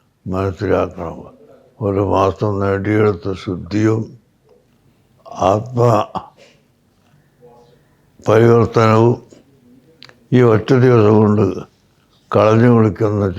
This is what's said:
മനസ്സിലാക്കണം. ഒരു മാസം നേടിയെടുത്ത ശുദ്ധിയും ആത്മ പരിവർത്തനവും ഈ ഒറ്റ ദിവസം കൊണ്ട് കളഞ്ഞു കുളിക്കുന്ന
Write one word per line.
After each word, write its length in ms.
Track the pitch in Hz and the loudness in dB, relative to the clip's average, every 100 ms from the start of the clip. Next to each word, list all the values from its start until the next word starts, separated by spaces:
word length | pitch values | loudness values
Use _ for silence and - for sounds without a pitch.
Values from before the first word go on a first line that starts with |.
| _ _ - | _ _ -10
മനസ്സിലാക്കണം. 920 | 92 98 92 98 90 92 90 82 78 - - - - _ - 101 | -6 -6 -6 -4 -2 -4 -8 -14 -14 -20 -20 -20 -20 _ -10 -6
ഒരു 180 | 98 95 | -4 -2
മാസം 400 | 95 98 - 107 98 | 0 -2 -2 -6 -4
നേടിയെടുത്ത 720 | 98 98 98 107 104 98 98 92 | -4 -4 -2 0 0 -2 -8 -10
ശുദ്ധിയും 600 | - 87 85 104 110 110 104 - _ _ _ _ _ _ _ _ _ _ - - 92 | -10 -10 -8 -4 -2 -2 -6 -16 _ _ _ _ _ _ _ _ _ _ -20 -4 -2
ആത്മ 320 | 107 120 120 120 107 - - - _ _ _ _ _ _ _ _ _ _ _ - _ _ _ _ _ _ _ | -2 -2 0 2 0 -2 -10 -14 _ _ _ _ _ _ _ _ _ _ _ -20 _ _ _ _ _ _ _
പരിവർത്തനവും 1000 | - 110 117 117 107 120 110 110 117 - - - _ _ _ _ _ _ - _ _ 127 | 0 4 4 4 2 2 2 4 2 0 -8 -20 _ _ _ _ _ _ -20 _ _ 2
ഈ 60 | 120 | 4
ഒറ്റ 180 | 107 - 131 | 2 2 2
ദിവസം 320 | 127 120 104 107 | 4 4 4 4
കൊണ്ട് 260 | 107 104 95 - - _ _ _ _ _ - | 2 0 -2 -4 -14 _ _ _ _ _ -4
കളഞ്ഞു 380 | 101 107 113 123 | 0 2 4 4
കുളിക്കുന്ന 540 | 117 107 92 107 104 98 | 2 0 -2 -4 -2 -4